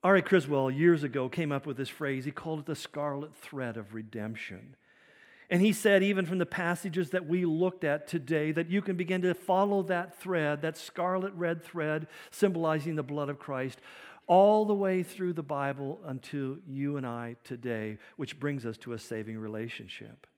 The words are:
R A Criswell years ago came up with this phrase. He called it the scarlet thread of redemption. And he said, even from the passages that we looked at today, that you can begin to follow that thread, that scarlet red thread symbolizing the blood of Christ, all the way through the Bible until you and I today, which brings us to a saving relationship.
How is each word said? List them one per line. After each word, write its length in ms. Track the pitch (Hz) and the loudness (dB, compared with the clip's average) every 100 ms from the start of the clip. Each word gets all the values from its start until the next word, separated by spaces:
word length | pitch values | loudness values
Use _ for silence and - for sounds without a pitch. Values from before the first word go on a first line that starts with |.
R 120 | 185 190 | 6 6
A 60 | |
Criswell 500 | 185 185 135 143 135 | 6 4 4 2 2
years 320 | 135 170 165 | 6 6 6
ago 240 | 143 135 127 | 2 -2 -4
came 240 | - 156 | -2 -2
up 140 | 139 147 | -2 -4
with 100 | 127 | -6
this 140 | 135 | -8
phrase. 340 | - 143 135 | -4 -4 -4
He 80 | 135 | -6
called 280 | 143 165 156 | -8 -6 -6
it 60 | 147 | -6
the 100 | 147 | -8
scarlet 600 | - 147 147 139 151 147 | -8 -6 -6 -6 -10 -14
thread 420 | - 143 127 110 | -14 -6 -6 -6
of 160 | 101 | -10
redemption. 840 | 113 110 113 107 110 - 92 123 - _ _ _ _ - - - | -12 -10 -8 -6 -8 -12 -14 -18 -20 _ _ _ _ -20 -20 0
And 120 | 175 | 4
he 120 | 208 | 4
said, 280 | 214 214 196 | 4 6 6
even 240 | 196 190 175 | 6 2 0
from 120 | 185 | 0
the 80 | 170 | -2
passages 640 | - 175 175 196 165 175 | -2 -2 -2 -4 -4 -2
that 180 | 185 156 | -2 0
we 180 | 175 180 | 0 2
looked 380 | 156 180 180 | 2 0 0
at 240 | 156 151 147 | 0 0 -2
today, 440 | 170 131 156 151 | -6 -2 0 0
that 180 | 156 165 | -2 0
you 120 | 190 | 0
can 140 | 202 180 | 0 -4
begin 260 | 175 185 | 0 2
to 100 | 180 | 2
follow 480 | 180 - 185 202 202 | 0 2 4 4 2
that 340 | 175 180 175 - | 2 0 -2 -10
thread, 420 | 180 180 151 147 | -2 0 2 0
that 160 | 156 156 | -2 -6
scarlet 560 | - - 180 185 190 | -12 -4 -2 0 -2
red 300 | 185 170 165 | -2 -2 -2
thread 440 | - 175 151 156 156 - - | -6 -4 0 0 -4 -14 -18
symbolizing 640 | - 202 170 160 156 151 156 | 2 2 4 2 2 0 -4
the 80 | |
blood 240 | 135 147 143 | -4 -4 -4
of 120 | 143 | -6
Christ, 400 | - 135 131 - - - - - - | -6 -4 -4 -6 -20 -20 -20 -20 6
all 380 | 175 202 214 214 | 8 10 8 4
the 80 | |
way 300 | 202 196 185 | 2 2 2
through 300 | 180 - 180 | -2 -4 -4
the 100 | 170 | -2
Bible 560 | 143 143 139 139 139 - 165 | -4 -2 -2 -2 -6 -8 -8
until 520 | 131 - 147 135 139 - | -10 -6 -6 -6 -6 -10
you 300 | 135 139 143 | -6 -4 -4
and 80 | 127 | -4
I 300 | 117 117 117 | -6 -8 -12
today, 540 | - 123 123 113 107 107 - - | -12 -8 -4 -4 -4 -8 -14 -10
which 220 | 139 147 | -10 -4
brings 260 | 143 143 117 | -4 -4 -6
us 120 | 110 | -8
to 140 | - | -8
a 60 | 113 | -10
saving 380 | - 110 107 110 | -8 -8 -6 -8
relationship. 880 | 110 107 117 - 95 - 110 - - | -8 -6 -8 -10 -14 -14 -16 -20 -20